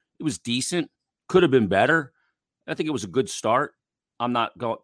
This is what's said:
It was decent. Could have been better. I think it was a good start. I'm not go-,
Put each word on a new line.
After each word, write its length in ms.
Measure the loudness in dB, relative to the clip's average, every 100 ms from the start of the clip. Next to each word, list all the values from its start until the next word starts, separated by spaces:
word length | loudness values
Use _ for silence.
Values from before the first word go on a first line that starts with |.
| _ -8
It 40 |
was 140 | -6 -6
decent. 520 | -4 -4 -2 -4 -6 _ _ _ 2
Could 140 | 4
have 80 | 6
been 160 | 4 4
better. 460 | 2 4 2 -2 _ _ _ _ _ -8
I 80 | -6
think 120 | -4
it 60 |
was 100 | -4
a 40 | -2
good 220 | -2 -2
start. 440 | -2 -2 0 -2 _ _ _ _ -8
I'm 140 | -4
not 240 | -2 -4 -4
go-, 220 | -6 -6